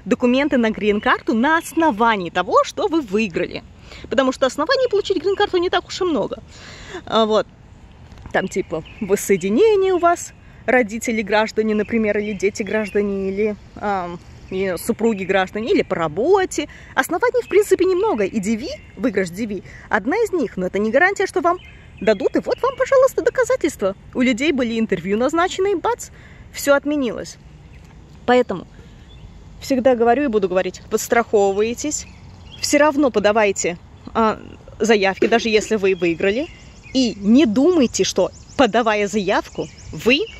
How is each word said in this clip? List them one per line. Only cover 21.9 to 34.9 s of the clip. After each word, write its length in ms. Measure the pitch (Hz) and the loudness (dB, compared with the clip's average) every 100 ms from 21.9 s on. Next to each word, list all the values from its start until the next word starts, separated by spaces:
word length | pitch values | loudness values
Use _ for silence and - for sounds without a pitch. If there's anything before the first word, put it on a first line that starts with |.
| - | -4
дадут. 340 | - 196 - - | 0 0 0 -2
И 40 | |
вот 220 | - 494 | -2 -2
вам, 140 | 523 508 | -2 -2
пожалуйста, 460 | 508 523 523 - | 2 4 4 2
доказательства. 720 | 480 - 480 523 330 - 190 - - | 0 0 0 0 -2 -2 -4 -4 -8
У 80 | 240 | -2
людей 300 | 247 226 302 | 0 0 -2
были 260 | 269 233 226 | -2 -2 -2
интервью 400 | 220 180 185 214 | -2 -2 -2 -2
назначены, 540 | 269 330 370 381 392 | 0 0 -2 -2 -2
и 40 | 349 | 0
бац, 340 | 415 466 - - - - - | -2 -4 -8 -20 -20 -20 -18
все 220 | - 285 | -4 0
отменилось. 640 | 277 285 294 240 - 170 - - - - - - - - - - | 0 0 -4 -4 -6 -12 -16 -20 -20 -20 -20 -20 -20 -20 -6 2
Поэтому 420 | 247 240 185 - - - - - - - - - - | 2 2 -4 -10 -20 -20 -20 -20 -20 -20 -20 -20 -12
всегда 340 | - 262 262 233 | -2 2 4 4
говорю 300 | 233 247 285 | 4 2 2
и 20 | |
буду 220 | 214 185 | 0 0
говорить, 320 | 185 185 - - | 0 -2 -6 -6
подстраховывайтесь. 1160 | 220 - 240 - 214 196 196 226 240 294 - - - - - - - | -6 0 0 2 2 2 2 -2 -4 -6 -8 -10 -18 -20 -20 -20 -10
Все 200 | - 294 | 2 4
равно 320 | 302 285 277 | 4 4 2
подавайте, 640 | 208 202 220 208 - 170 175 - - - | 2 2 4 2 0 -4 -6 -12 -20 -6
а, 280 | - 220 62 50 - - - | 0 0 0 -8 -20 -18 -2
заявки, 480 | 208 | 2